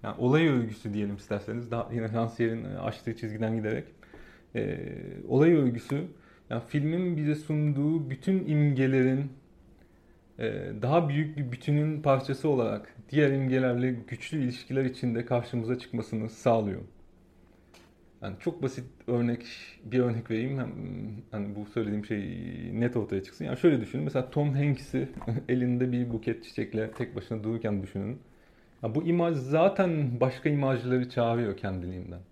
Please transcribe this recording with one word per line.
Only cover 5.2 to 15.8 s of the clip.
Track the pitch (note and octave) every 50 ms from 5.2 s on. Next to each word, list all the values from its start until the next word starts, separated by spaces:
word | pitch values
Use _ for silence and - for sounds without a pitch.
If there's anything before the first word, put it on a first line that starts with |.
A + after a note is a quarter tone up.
| G1+ -
olay | A#2+ C3 D3+ E3 F3
örgüsü, | D#3 C#3 B2+ A#2 A#2 - - C3+ C#3+ F3 F3+ - - - - - - _ -
yani | A2+ A#2 A#2 -
filmin | - D3 C#3+ D3+ D#3+ F3 F#3 F3+ E3+
bize | D3+ D3+ D3 D3+
sunduğu | D3 D3+ - D#3 D3+ D3+ D3 C#3+ C3+ C#3+ D3+ D#3+ E3 D3 C3
bütün | C3+ - - - F#3+ F#3+ -
imgelerin, | - D3+ D3+ D3 D3 C#3 B2+ C3+ C3 C3+ C3 B2+ C3 C3 C3+ C#3+ C#3 C3 - _ _ - - - - - - - _ _ _ _ _ - _ _ _ _ -
e, | A2+ A2 G#2 G2 F2+ F#2 G#2+ G#2+ G#2
daha | B2 D3 E3+ E3+ D3
büyük | C#3 D3 D#3 D3+ D#3 D3
bir | C#3+ B2 B2
bütünün | - - - D3 D3 D3+ D#3 D#3 D3 D3+
parçası | D3 C3+ C3 B2+ - C#3 C3+ - D#3+
olarak | C#3+ B2+ A#2 A2 G#2 G#2 - - - - - -
diğer | - D3+ D3+ C#3 C#3
imgelerle | C3+ C3+ C3 B2+ C3 C3 B2+ B2 B2 B2 B2+ B2+
güçlü | A#2 G#2+ - B2 A2+ - - - D#3 C3+
ilişkiler | B2 A#2+ - - - C3 C3+ C3+
içinde | B2+ B2+ - - B2 A2+ A2+ A2+
karşımıza | - B2+ A#2+ A#2 - - B2 A2+ A2+ B2
çıkmasını | B2